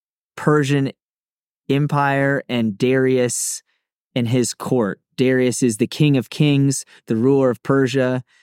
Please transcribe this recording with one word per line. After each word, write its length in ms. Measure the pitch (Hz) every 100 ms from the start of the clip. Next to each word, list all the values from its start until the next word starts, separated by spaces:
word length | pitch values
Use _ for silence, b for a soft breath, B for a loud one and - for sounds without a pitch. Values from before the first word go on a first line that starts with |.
| _ _ _ -
Persian 560 | - 151 135 143 135 - _ _ _ _ _ _ -
Empire 760 | 135 147 147 139 139 139 139 -
and 280 | 120 113 -
Darius 880 | 127 131 131 127 123 - - - - _ _ _ _
and 140 | 131 120
his 260 | 127 117
court. 460 | - - 127 104 - _ -
Darius 460 | 127 131 127 113
is 140 | 127 107
the 100 | 117
king 300 | - 151 139
of 140 | 117
kings, 540 | - 147 143 139 131 - B -
the 100 | 113
ruler 340 | 127 139 131
of 120 | 117
Persia. 600 | - 139 131 135 127 127 - _